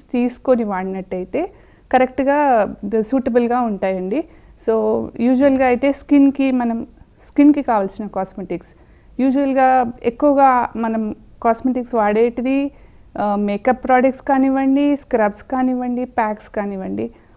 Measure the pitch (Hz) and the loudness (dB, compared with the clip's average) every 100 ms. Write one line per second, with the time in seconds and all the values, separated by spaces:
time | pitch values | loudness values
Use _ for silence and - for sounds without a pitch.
0 | _ 247 240 247 - 247 214 185 190 190 | _ -2 -2 -2 0 0 0 -4 -6 -8
1 | 180 185 180 226 381 - - _ - 254 | -8 -10 -6 -6 -6 -10 -20 _ -2 0
2 | 254 269 269 285 285 233 190 - 202 220 | 0 0 0 2 2 2 0 -4 -4 -4
3 | 214 269 254 240 233 240 233 196 190 190 | -2 -2 0 0 2 0 -2 -2 -2 -2
4 | 185 269 - - - - - 226 220 226 | -4 -6 -6 -14 -20 -8 -2 0 0 -2
5 | 226 - 240 254 285 262 262 247 277 269 | -4 -2 0 4 4 4 2 2 0 -2
6 | - 285 277 269 269 254 233 226 - - | 2 4 4 2 0 0 -2 -4 -10 -18
7 | - _ - - 294 285 262 220 196 208 | -20 _ -4 4 4 4 2 0 -2 -6
8 | 208 190 190 - 180 170 - - _ _ | -8 -6 -8 -8 -10 -10 -12 -20 _ _
9 | _ - 262 262 277 262 262 262 240 - | _ -2 0 0 0 2 4 4 0 -4
10 | 240 233 294 277 269 247 - 220 226 226 | -6 0 2 4 4 4 0 -4 -4 -4
11 | 214 - - - 233 226 262 247 240 233 | -4 -8 -16 -4 -2 0 -2 -4 -4 -2
12 | 208 214 240 240 254 269 277 - - - | 0 2 0 0 -2 -2 -2 -8 -20 -20
13 | - - 208 202 202 202 254 254 247 254 | -14 -6 -4 -2 -2 -2 -2 -2 2 2
14 | 262 262 - 269 269 269 269 269 285 285 | 2 0 -2 0 2 0 0 2 0 -2
15 | - 233 208 208 - 262 254 247 247 247 | -2 -2 -2 -4 -8 -4 -2 -2 -4 -6
16 | 254 247 214 214 - 214 202 190 190 202 | -6 -4 -4 -6 -10 -8 -6 -8 -8 -8
17 | 233 - _ | -8 -12 _